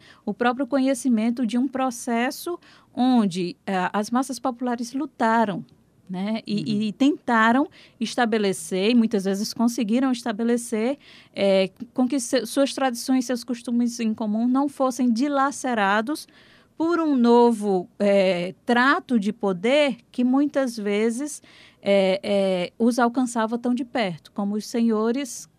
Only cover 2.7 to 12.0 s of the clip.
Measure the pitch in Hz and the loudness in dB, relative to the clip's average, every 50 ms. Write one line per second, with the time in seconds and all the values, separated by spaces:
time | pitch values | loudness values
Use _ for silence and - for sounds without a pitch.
2.7 | - - _ _ - - 247 254 254 233 208 190 160 190 175 180 - _ - 196 | -20 -20 _ _ -4 0 2 4 4 4 2 2 0 -2 -4 -6 -6 _ -6 -4
3.7 | 196 185 180 180 - 202 208 - 240 254 269 - 254 - - 262 240 - 254 247 | -2 -2 -2 -2 -2 -2 -4 -2 -2 -2 -2 -2 -6 -6 -6 -6 -6 -4 -4 -4
4.7 | 240 240 233 240 - 269 311 262 _ - 240 220 226 233 220 208 - - 151 - | -4 -4 -6 -8 -6 -6 -8 -6 _ -2 0 2 4 2 2 0 -2 -6 -8 -12
5.7 | _ _ _ _ _ _ _ - 185 180 196 214 220 220 - - 208 208 - 220 | _ _ _ _ _ _ _ -10 -8 -6 -4 -4 -4 -4 -4 -4 -4 -4 -2 -2
6.7 | 214 208 220 214 - - 269 294 339 - - - 233 220 220 233 240 269 311 - | -2 -2 -2 -2 -2 2 2 2 2 0 -2 0 2 4 4 4 4 2 0 -2
7.7 | - - - - _ - 226 - - 262 240 214 226 220 202 196 185 - - - | -6 -18 -20 -18 _ -8 -8 -6 -2 -2 0 0 0 0 0 0 -2 -4 -6 -6
8.7 | 190 185 196 220 254 233 220 220 - 196 180 196 196 196 220 - - - 226 240 | -2 0 2 4 4 4 4 4 2 0 0 0 -2 -2 -4 -6 -2 0 0 0
9.7 | 240 269 233 196 226 262 277 262 247 240 - 240 214 196 233 233 240 240 240 - | 0 0 -2 0 0 2 2 0 -2 -2 -4 -6 -4 -2 0 0 0 -2 -2 -4
10.7 | 226 214 220 247 285 - _ - - - - _ - - 202 196 190 190 190 185 | -4 -2 -2 -2 -4 -6 _ -20 -20 -20 -20 _ -6 -2 2 2 4 4 2 0
11.7 | _ - 233 - - - | _ -12 -18 -10 -2 -2